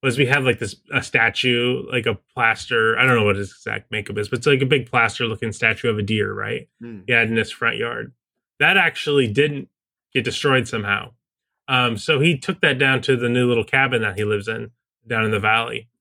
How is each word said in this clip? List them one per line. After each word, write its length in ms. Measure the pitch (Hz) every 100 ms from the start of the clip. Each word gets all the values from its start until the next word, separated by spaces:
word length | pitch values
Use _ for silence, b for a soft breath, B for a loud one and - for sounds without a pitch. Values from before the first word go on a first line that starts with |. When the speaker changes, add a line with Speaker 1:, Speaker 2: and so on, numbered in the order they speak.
Speaker 1:
was 140 | 135 120
we 100 | 120
had, 160 | 147
like, 160 | 131 113
this, 160 | 107 - _
a 80 | -
statue, 800 | - 127 113 - 131 120 123 127 -
like, 140 | 127 117
a 100 | 107 _
plaster, 640 | - 113 110 - 117 110 113
I 60 | 131
don't 100 | 123
know 100 | 104
what 100 | 98
his 160 | 98
exact 400 | - - 104 -
makeup 260 | 107 104 104
is, 120 | 104
but 100 | 123
it's, 80 | 135
like, 140 | 139
a 40 | 131
big 240 | 143 117
plaster 360 | 123 113 - 117
looking 260 | 110 113
statue 380 | 104 113 107 120
of 80 | 107
a 60 |
deer, 280 | 101 107 98
right? 360 | 101 104 117 - _
Speaker 2:
Mm. 200 | 117 107 98
Speaker 1:
He 60 |
had 160 | 117 113
in 60 | 113
his 160 | 110
front 260 | - 117 113
yard. 360 | 117 120 113 _ _ _ _ _
That 180 | 151 190
actually 500 | 170 - - 143 123
didn't 420 | 104 151 143 - _ _ _ _
get 100 | 127
destroyed 440 | 117 - 147 131 117
somehow. 440 | 113 101 101 - _ _ _ _ _ -
Um, 300 | 131 123 113
so 220 | - 151
he 180 | 156 147
took 240 | - 190
that 160 | 160 131
down 220 | 135 131
to 140 | 104 123
the 100 | 120
new 200 | 120 123
little 180 | 120 107
cabin 360 | 135 135 127
that 140 | 107 95
he 60 |
lives 240 | 104 104 101
in 240 | 113 113 _ _ _ 113
down 180 | 117 110
in 60 |
the 80 | 107
valley. 500 | 107 110 117 113 110 _